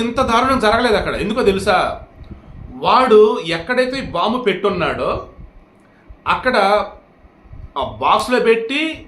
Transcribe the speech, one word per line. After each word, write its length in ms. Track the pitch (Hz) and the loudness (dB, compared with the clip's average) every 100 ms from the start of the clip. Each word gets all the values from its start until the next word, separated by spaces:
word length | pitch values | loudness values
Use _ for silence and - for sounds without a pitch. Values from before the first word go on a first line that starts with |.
ఇంత 160 | 233 226 | -2 -2
దారుణం 360 | 202 226 262 262 | 0 2 2 2
జరగలేదు 380 | 214 226 247 196 | 2 2 2 0
అక్కడ. 180 | 160 | 0
ఎందుకో 280 | 117 180 233 | -4 -4 0
తెలుసా? 580 | 202 190 190 180 131 - - - - - - - - | 0 0 2 0 0 -4 -14 -20 -20 -20 -20 -20 -18
వాడు 680 | - 165 226 254 214 220 247 | -6 2 4 6 8 6 4
ఎక్కడైతే 580 | 165 165 170 247 254 269 | -4 -4 -2 0 0 -2
ఈ 20 | |
బాంబు 380 | 220 170 202 247 | -6 -4 -2 -2
పెట్టున్నాడో 920 | 202 - 202 180 147 123 151 - - - - - - _ _ _ - - 147 | -2 -2 -2 -2 -2 -2 -4 -4 -8 -18 -20 -20 -20 _ _ _ -20 -10 -4
అక్కడ 300 | 185 254 233 196 208 185 - _ _ - _ - - - 139 | -2 0 2 2 2 -2 -12 _ _ -20 _ -20 -20 -12 -8
ఆ 60 | 131 110 | -8 -2
బాక్స్లో 400 | 143 208 226 247 | 2 2 2 0
పెట్టి 680 | 226 226 226 285 320 311 | 2 2 0 -4 -4 -6